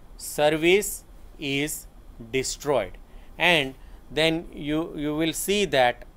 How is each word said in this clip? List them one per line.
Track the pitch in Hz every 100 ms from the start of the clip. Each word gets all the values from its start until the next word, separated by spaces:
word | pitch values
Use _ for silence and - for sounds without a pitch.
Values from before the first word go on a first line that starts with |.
| - -
service | - - 147 156 165 196 202 - - - - -
is | 143 139 151 - - - - - 113
destroyed. | 131 127 - 143 131 92 - - - - -
And | 165 165 135 131 - - -
then | 131 160 160 170
you, | - 147 156 165 143
you | 147
will | 151 165
see | 143 - 208 190
that | 139 123 120 -